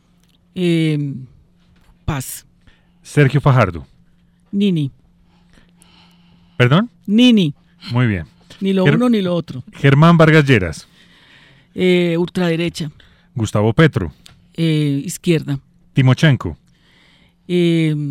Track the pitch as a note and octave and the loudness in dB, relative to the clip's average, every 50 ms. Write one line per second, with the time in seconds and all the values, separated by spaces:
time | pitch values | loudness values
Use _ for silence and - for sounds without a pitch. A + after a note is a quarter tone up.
0 | _ _ _ _ _ _ _ _ _ _ - F#3 F3+ F3 E3+ E3 D#3+ D#3 D3+ D3 | _ _ _ _ _ _ _ _ _ _ -10 -4 -2 0 0 0 0 0 -2 -2
1 | C#3+ C#3 C3+ C#3 C3 - _ _ _ _ _ _ _ _ _ _ _ _ _ _ | -4 -6 -8 -12 -14 -18 _ _ _ _ _ _ _ _ _ _ _ _ _ _
2 | - - D#3 C3+ - - - - _ _ _ _ _ - _ _ _ _ _ _ | -8 -8 -8 -8 -8 -12 -14 -18 _ _ _ _ _ -20 _ _ _ _ _ _
3 | _ - - D3 D3 C3 - C#3 - C#3+ B2+ B2+ A2+ F#2 E2 D#2+ C#2 _ _ _ | _ -6 0 2 2 2 2 0 2 2 2 2 2 0 -2 -10 -16 _ _ _
4 | _ _ _ _ _ _ _ _ _ - - G3 G3+ G3+ F3+ D#3 D3 C3 - _ | _ _ _ _ _ _ _ _ _ -8 -4 -2 -2 0 0 -2 -4 -6 -8 _
5 | _ _ _ _ _ _ _ _ _ _ _ _ _ _ _ _ _ _ _ _ | _ _ _ _ _ _ _ _ _ _ _ _ _ _ _ _ _ _ _ _
6 | _ _ _ _ _ _ _ _ _ _ _ - B2 A#2+ C#3 F#3 A#3 A#3+ _ _ | _ _ _ _ _ _ _ _ _ _ _ 0 0 2 2 0 0 -2 _ _
7 | - - G3+ A3+ B3 B3+ A#3 G#3 F3+ C#3+ - _ _ _ _ _ - - A#2+ A#2+ | -8 -2 0 4 4 4 4 4 2 0 -4 _ _ _ _ _ -14 -6 -2 0
8 | B2 A2+ G2+ F2 D#2+ - _ _ _ _ - - G3 G3 F#3+ F#3+ F#3 D3 C#3+ A#3 | 0 0 -2 -4 -6 -10 _ _ _ _ -16 -8 -6 -4 -2 0 0 0 0 2
9 | B3 B3 A#3 G#3 F#3+ F3 F3 E3+ D#3+ - - B2+ - - - - - C#3 C3+ C#3+ | 0 0 0 0 -2 -2 -4 -6 -6 -8 -14 -16 -16 -18 -14 -2 2 2 4 6
10 | D#3+ E3+ E3+ D#3+ D#3+ D#3 D3+ D#3+ D3 C3+ C3+ G#2 F2+ E2+ - - - _ _ _ | 6 6 6 6 6 6 6 4 4 4 2 2 2 -2 -8 -10 -16 _ _ _
11 | _ _ _ _ _ _ _ _ _ _ _ _ _ _ - - F#3 F#3 F3+ F3+ | _ _ _ _ _ _ _ _ _ _ _ _ _ _ -8 -2 0 2 2 2
12 | F3 E3+ E3 E3+ F3+ E3+ - F#3 F3+ E3+ E3 E3 E3+ E3+ - - D#3+ D3+ - - | 0 0 -2 -2 -4 -4 -4 -4 -2 -2 -2 -2 -4 -6 -6 -8 -12 -12 -12 -16
13 | _ _ _ _ _ _ - A#2+ A2 - - A2 G#2 A2+ A2 - E3 D3 - - | _ _ _ _ _ _ -8 -6 -6 -4 -2 -2 -2 0 2 2 2 2 2 -2
14 | F2+ D2 - _ _ - - _ _ _ - - E3 D#3+ D#3 D3+ D3+ D3 C#3 C#3 | -6 -6 -10 _ _ -20 -20 _ _ _ -8 -6 -4 -2 -2 0 -2 -2 -2 -4
15 | C#3+ F#3 - - - F3 E3 D3+ C3+ C#3 C#3 C3+ _ _ _ _ _ _ - C#3+ | -6 -8 -12 -8 -4 -2 -2 -2 -2 -6 -8 -8 _ _ _ _ _ _ -2 0
16 | C3 C3 B2+ - - D#3 B2+ - - F2+ D2 - _ _ _ _ _ _ _ _ | 2 2 2 2 2 2 2 0 -2 -10 -12 -12 _ _ _ _ _ _ _ _
17 | _ _ _ _ _ _ _ _ _ - F3+ F3 F3 E3+ E3 E3 D#3+ D#3 D3+ D3+ | _ _ _ _ _ _ _ _ _ -6 -2 -2 0 0 0 0 0 -2 -2 -4
18 | D3 C#3+ | -6 -8